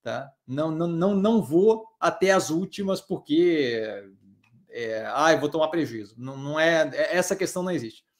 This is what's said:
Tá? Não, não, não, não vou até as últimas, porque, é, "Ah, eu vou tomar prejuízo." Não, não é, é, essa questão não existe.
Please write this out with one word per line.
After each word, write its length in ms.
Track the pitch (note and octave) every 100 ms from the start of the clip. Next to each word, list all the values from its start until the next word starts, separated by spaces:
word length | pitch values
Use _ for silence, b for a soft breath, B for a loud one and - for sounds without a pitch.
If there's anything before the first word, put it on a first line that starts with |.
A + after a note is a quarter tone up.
Tá? 300 | A#2+ A#2+ C#3 _ -
Não, 240 | C3+ D#3+
não, 160 | D#3+ E3+
não, 280 | E3 F#3+ G3+
não 260 | G3+ A3+
vou 440 | B2 E3 G#3+ A3 - _
até 320 | E3+ E3 F#3+
as 180 | F#3+ C#3
últimas, 520 | D#3+ F#3+ - G3 F#3+
porque, 1080 | _ D#3+ - D3+ F3 D#3+ B2+ A2+ A2 G2+ G2 G2 G2 G2 _ _ _
é, 360 | A#2+ A2+ A2 G#2+
"Ah, 200 | B2 D#3+
eu 60 | D#3
vou 100 | D3
tomar 180 | D#3+ D#3
prejuízo." 480 | F3 C3+ A2+ G2+ A2+
Não, 200 | C3 C3+
não 220 | C#3 D#3
é, 300 | D#3+ E3 D3
é, 240 | C3 D3+ E3+
essa 180 | F3+ F#3+
questão 280 | E3+ F#3
não 80 | F3+
existe. 340 | E3 A2+ - _